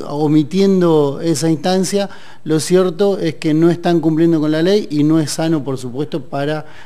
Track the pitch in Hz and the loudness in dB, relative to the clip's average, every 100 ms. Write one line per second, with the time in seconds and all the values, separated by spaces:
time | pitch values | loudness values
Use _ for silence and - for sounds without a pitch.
0 | - 147 151 156 147 185 196 190 170 156 | -10 -2 2 2 2 2 4 4 4 4
1 | 143 135 165 151 165 156 180 185 185 196 | 2 0 -2 0 0 0 0 0 0 -2
2 | 196 - - - - 156 147 180 185 160 | -4 -8 -16 -12 -2 -2 2 2 2 0
3 | 202 190 165 - 165 151 170 170 180 170 | 0 0 -4 -4 0 2 2 2 0 0
4 | 151 160 170 160 151 156 170 208 - 147 | 2 2 2 2 0 0 2 0 0 0
5 | 147 160 147 - 160 160 135 131 123 123 | 2 2 0 -2 -2 -2 -4 -8 -8 -8
6 | 147 170 120 143 143 156 147 - | -6 -8 -8 -6 -4 -6 -8 -16